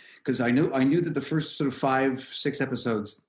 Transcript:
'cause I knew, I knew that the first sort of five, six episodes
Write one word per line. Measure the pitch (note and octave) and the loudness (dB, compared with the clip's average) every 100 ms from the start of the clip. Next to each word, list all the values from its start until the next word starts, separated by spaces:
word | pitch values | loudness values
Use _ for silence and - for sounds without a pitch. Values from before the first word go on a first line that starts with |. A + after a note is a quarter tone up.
| - - | -20 -8
'cause | - A#2+ | -2 0
I | A#2+ | 2
knew, | B2+ E3+ | 4 4
I | C3+ | 4
knew | C3+ F3 | 4 4
that | E3 | 2
the | C#3+ | -2
first | - D#3 D3+ - | -2 -2 -2 -2
sort | C#3 | -4
of | - | 0
five, | C3+ C3 C3+ B2+ | 0 2 2 -2
six | - - C#3+ C3+ | -6 -6 -4 -4
episodes | C3 B2 A#2+ G#2+ G2+ - | -4 -4 -2 -2 -4 -12